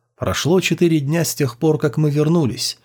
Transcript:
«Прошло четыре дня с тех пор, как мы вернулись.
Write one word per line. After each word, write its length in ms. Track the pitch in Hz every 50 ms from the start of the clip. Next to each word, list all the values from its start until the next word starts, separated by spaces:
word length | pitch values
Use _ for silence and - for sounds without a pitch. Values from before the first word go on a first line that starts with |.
| _ _ _
«Прошло 440 | _ - 95 92 - - 139 180 185
четыре 400 | 175 - 170 - 180 170 165 156
дня 240 | 139 139 160 170 156
с 100 | - -
тех 240 | - 147 127 - -
пор, 200 | 160 156 151 147
как 200 | - 147 - 156
мы 120 | 156 151
вернулись. 680 | 139 147 151 156 170 175 151 113 95 - - - - - _